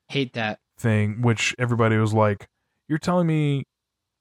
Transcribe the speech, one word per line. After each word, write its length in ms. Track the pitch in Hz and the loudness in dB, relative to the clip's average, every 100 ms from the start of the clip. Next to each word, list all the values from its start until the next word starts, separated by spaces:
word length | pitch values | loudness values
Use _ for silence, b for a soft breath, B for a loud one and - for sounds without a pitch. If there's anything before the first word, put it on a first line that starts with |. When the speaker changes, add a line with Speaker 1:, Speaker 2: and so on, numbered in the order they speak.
| _ | _
Speaker 1:
Hate 240 | 143 131 | -6 -4
that. 260 | 120 110 104 _ _ | -4 -6 -6 _ _
Speaker 2:
thing, 440 | 113 107 104 107 | 0 2 0 0
which 320 | 120 113 - - | 0 0 -2 -2
everybody 400 | 123 117 113 110 | -2 2 2 4
was 160 | 110 | 2
like, 360 | 110 107 101 - _ _ _ _ | 2 2 0 -8 _ _ _ _
"You're 100 | 156 | -6
telling 300 | - 180 170 | -2 0 0
me 360 | 156 147 139 135 _ _ _ _ _ | 0 0 -2 -6 _ _ _ _ _